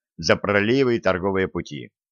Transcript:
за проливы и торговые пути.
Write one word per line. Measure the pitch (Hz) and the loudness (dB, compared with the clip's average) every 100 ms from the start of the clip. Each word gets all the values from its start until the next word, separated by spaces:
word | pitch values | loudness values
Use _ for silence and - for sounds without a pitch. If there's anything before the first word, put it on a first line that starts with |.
| _ - | _ -6
за | 82 - | 0 0
проливы | 98 101 104 135 127 117 | 2 2 2 2 2 2
и | |
торговые | 92 90 98 95 95 | 0 0 0 0 -2
пути. | 87 - 71 58 _ _ | -4 -10 -12 -14 _ _